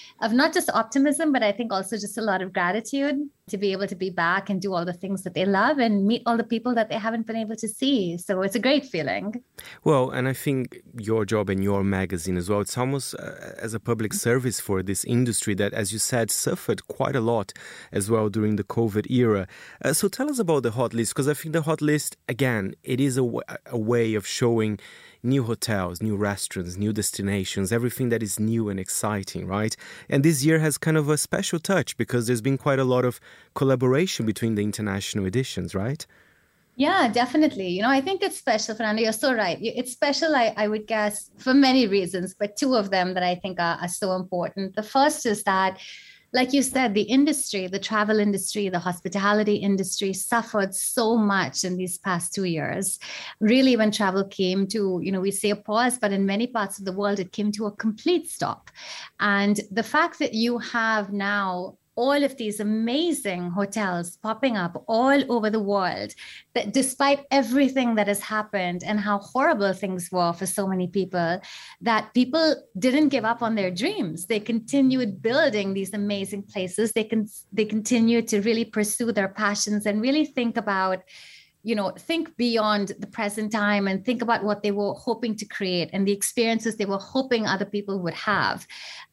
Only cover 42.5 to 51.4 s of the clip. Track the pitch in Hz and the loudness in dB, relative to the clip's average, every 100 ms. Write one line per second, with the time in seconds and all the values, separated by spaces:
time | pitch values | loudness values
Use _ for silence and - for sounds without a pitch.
42.5 | - 269 240 202 190 180 180 180 180 190 | -2 2 2 2 0 0 0 0 0 -4
43.5 | 175 170 - 175 - 190 185 185 180 - | -2 -2 -2 -4 -4 -2 -2 -2 -4 -4
44.5 | - 190 214 214 269 294 302 233 208 202 | -6 -6 -6 0 4 4 2 -2 0 2
45.5 | 190 190 190 - - - - _ 247 262 | 2 2 -2 -14 -18 -20 -20 _ 0 2
46.5 | 277 262 262 247 202 196 269 294 - - | 2 2 0 2 0 2 4 4 0 -4
47.5 | 202 185 190 - 214 208 214 208 196 - | -6 -4 -4 -2 0 2 4 2 0 -2
48.5 | 214 196 180 180 175 175 196 202 214 214 | -2 -2 -2 -2 -4 -4 0 2 2 2
49.5 | 208 202 196 185 - 196 190 - 233 226 | 2 2 0 0 -2 -4 -4 -2 -2 0
50.5 | 214 190 - - - 220 233 208 190 | -2 -2 -4 -4 0 2 4 2 2